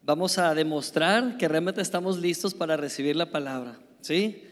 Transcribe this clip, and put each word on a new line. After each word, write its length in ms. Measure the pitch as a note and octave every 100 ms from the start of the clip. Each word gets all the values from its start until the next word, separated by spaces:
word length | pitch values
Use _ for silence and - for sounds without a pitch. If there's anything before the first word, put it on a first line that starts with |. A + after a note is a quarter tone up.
vamos 360 | - D3+ F#3 -
a 160 | F3
demostrar 800 | D#3 D#3 D3+ C3+ D#3+ E3 G#3+ B3+ -
que 120 | E3
realmente 320 | D#3 F3 F#3
estamos 380 | F3+ F3+ F#3 F#3
listos 360 | F3 E3 G3+
para 220 | F#3+ E3 D#3
recibir 400 | C#3+ - C#3+ D3
la 140 | E3
palabra, 480 | D#3 C#3 C3 B2 A#2 - _
¿sí? 440 | - E3 G#3+ G3+ -